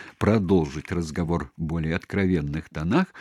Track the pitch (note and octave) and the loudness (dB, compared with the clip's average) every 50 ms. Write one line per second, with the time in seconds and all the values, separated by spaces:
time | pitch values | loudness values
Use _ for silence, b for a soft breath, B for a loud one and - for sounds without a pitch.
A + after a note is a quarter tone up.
0 | B B B B - - G#2 A2+ G2 E2+ G2 F#2 D#2+ C#2+ C2+ D#2 D2 - - E2+ | B B B B 2 4 4 4 4 4 4 4 4 2 -2 -8 -8 -6 -4 -4
1 | E2+ D#2 C#2+ D#2+ F2 D#2+ E2+ E2+ - - - - E2 D#2 E2 E2 D#2+ D#2+ D#2+ - | -4 -4 -4 -4 -2 0 0 -2 -2 -4 -8 -6 -4 -4 -2 -2 -2 -2 -2 -4
2 | - - - G2 G2 F#2 F#2 F2 D2 C#2+ C#2+ D#2 - - - - D#2 E2+ A2 D#3+ | -4 -4 -2 0 2 2 2 2 0 -2 -4 -6 -8 -8 -8 -6 -2 0 2 2
3 | F#3+ - - B | 2 0 -4 B